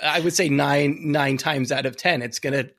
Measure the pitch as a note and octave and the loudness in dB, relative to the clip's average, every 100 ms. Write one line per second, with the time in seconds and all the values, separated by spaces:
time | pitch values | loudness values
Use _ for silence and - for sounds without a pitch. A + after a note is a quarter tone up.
0 | D3+ D#3 E3+ E3 F3 C#3 C#3+ C#3+ C#3+ C#3+ | -2 0 0 0 2 2 2 2 2 0
1 | D#3 D3 C#3 C3+ - D3 B2+ C3+ C3+ A#2 | 0 0 2 0 0 -2 0 -2 -2 -2
2 | F3+ D#3+ A#2+ - D3 C#3 A#2+ | 0 0 -2 -6 -2 -2 -4